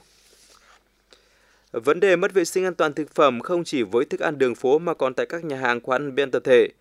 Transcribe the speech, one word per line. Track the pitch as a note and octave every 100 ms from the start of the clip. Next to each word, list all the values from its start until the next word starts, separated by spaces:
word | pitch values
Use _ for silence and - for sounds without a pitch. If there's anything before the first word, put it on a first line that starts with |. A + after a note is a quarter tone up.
| - _ _ _ _ _ _ _ _ _ _ _ _ _ _ _ _
Vấn | A#2+ B2+ E3+
đề | G3 F3
mất | G3
vệ | F#3 E3
sinh | F#3+
an | F#3 E3+
toàn | D#3+
thực | C#3+ D3 -
phẩm | C#3+ A#2+
không | D#3 F3
chỉ | E3 C#3+
với | A#2+ A#2+ D3+
thức | F#3
ăn | E3 C#3+
đường | B2+ A2+
phố | B2+ D3+
mà | E3+
còn | D#3 C3
tại | B2+ A#2+
các | E3+
nhà | E3 C3
hàng, | B2+ A#2+
quán | C3+ B2+ C#3+
ăn, | C3
bên | C3+
tập | B2+ C3+
thể. | B2 G2 -